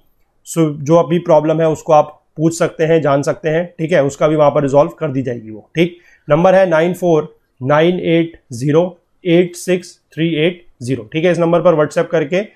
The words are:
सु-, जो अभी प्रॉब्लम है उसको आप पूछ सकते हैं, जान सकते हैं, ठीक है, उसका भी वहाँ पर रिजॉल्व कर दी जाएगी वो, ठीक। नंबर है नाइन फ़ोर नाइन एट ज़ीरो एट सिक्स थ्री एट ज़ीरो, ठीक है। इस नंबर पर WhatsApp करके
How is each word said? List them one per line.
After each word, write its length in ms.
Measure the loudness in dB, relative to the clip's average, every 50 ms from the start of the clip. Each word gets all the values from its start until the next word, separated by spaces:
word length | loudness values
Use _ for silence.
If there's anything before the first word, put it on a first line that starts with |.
| _ _ _ _ _ _ _ _ _
सु-, 260 | -8 -2 -2 -2 -2 -2
जो 200 | -4 -2 2 2
अभी 220 | 2 2 2 -2 -2
प्रॉब्लम 400 | 2 2 2 2 4 2 0 0
है 80 | 0 0
उसको 220 | -2 -2 0 2
आप 280 | 2 2 2 0 -4 _ _ _ _
पूछ 220 | -2 -2 -2 0 0
सकते 260 | -4 -4 -2 -2 0
हैं, 160 | 2 2 2
जान 200 | 2 2 0 0
सकते 260 | 0 -2 -4 -4 -4 -2
हैं, 180 | -2 -2 -4 -6
ठीक 240 | _ -8 -4 0
है, 100 | 0 0 0
उसका 240 | 0 -2 -2 0 0
भी 80 | 2
वहाँ 140 | 2 2 2
पर 120 | 2 0
रिजॉल्व 280 | 0 2 2 2 2 2
कर 200 | -2 -8 -8 -6
दी 120 | -4 -4
जाएगी 280 | -6 -6 -8 -10 -12 -16
वो, 180 | -18 -18 -18 _ -2
ठीक। 240 | -2 -2 -2 -4 -10 _ _ _ _ _ -2
नंबर 260 | 0 2 4 4 4
है 120 | 4 4 2
नाइन 260 | 2 2 0 0 -2
फ़ोर 400 | -2 0 0 2 0 0 -4 -10 _ _ _ _ -8
नाइन 400 | -4 0 2 2 2 2 0 -2
एट 400 | -2 0 0 0 0 -2 -6 -16 _ -14 -10
ज़ीरो 300 | -6 -2 0 2 2 2 0 -4 _ _ _ _ _ -2
एट 300 | 0 2 2 2 0 -4
सिक्स 420 | -8 -4 -4 -4 -4 -4 -8 -20 _ _ _
थ्री 220 | -8 -4 -4 -2 -2
एट 280 | -2 -2 -2 -4 -6 _ _ _ -12
ज़ीरो, 200 | -8 -6 -6 -6 -8
ठीक 200 | -8 -6 -2 0
है। 60 | 0
इस 60 | 0 0
नंबर 220 | 0 0 0 2
पर 140 | 2 2 2
WhatsApp 320 | 2 0 -2 -2 -4 -4 -2
करके 360 | -2 -4 -2 -2 -4 -4 -4 -6 _